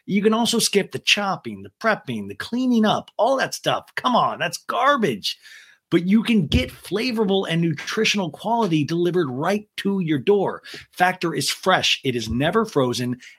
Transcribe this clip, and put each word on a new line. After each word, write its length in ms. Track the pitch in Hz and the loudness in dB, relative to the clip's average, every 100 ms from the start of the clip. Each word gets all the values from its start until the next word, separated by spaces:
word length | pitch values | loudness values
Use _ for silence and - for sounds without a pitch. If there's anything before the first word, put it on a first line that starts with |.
You 160 | - 196 | -2 2
can 140 | 208 | 4
also 240 | 220 233 226 | 2 2 2
skip 320 | - 202 - | 2 0 0
the 80 | - | -4
chopping, 640 | - 208 196 175 117 98 | 0 0 0 -4 -6 -12
the 80 | 98 - | -14 -4
prepping, 480 | 226 202 - 113 101 | -2 0 -2 -6 -6
the 80 | |
cleaning 500 | 202 - 240 254 233 | -10 -6 -2 2 4
up, 280 | 214 139 - - | 4 2 -2 0
all 200 | 226 262 | 0 2
that 180 | 160 | -2
stuff. 400 | - 156 113 - | -2 -2 -2 -4
Come 220 | - 240 220 | -4 0 2
on, 240 | 131 107 | 2 -2
that's 180 | 135 - | -6 -6
garbage. 800 | - 226 269 285 185 104 - - - - - _ - | -6 0 2 2 0 -2 -6 -10 -16 -20 -20 _ -2
But 200 | 170 180 | 0 4
you 160 | 220 | 2
can 240 | 226 220 143 | 4 2 2
get 240 | 254 - | 0 0
flavorful 760 | - - 190 254 226 196 196 175 | -10 -8 -4 -2 0 2 0 0
and 140 | 165 | 0
nutritional 680 | 170 143 - 214 214 208 170 | 0 -2 -6 -2 0 0 -2
quality 500 | - 208 233 202 160 | -6 -2 0 2 2
delivered 480 | 147 170 175 180 143 | 0 0 0 0 -2
right 380 | 123 165 208 - - | -2 -2 -2 -4 -6
to 240 | 196 196 | -2 -2
your 180 | 160 147 | 0 0
door. 460 | 151 202 143 87 - - - | 2 2 2 -4 -14 -18 -14
Factor 420 | - 180 180 175 | -2 0 0 -4
is 180 | 151 135 | -4 -4
fresh. 500 | - 190 165 - - | -2 0 2 2 0
It 140 | 135 120 | -2 -2
is 120 | 110 | -4
never 360 | 120 156 226 | -2 0 0
frozen. 560 | 220 147 127 113 123 127 - | 0 2 2 0 -4 -6 -12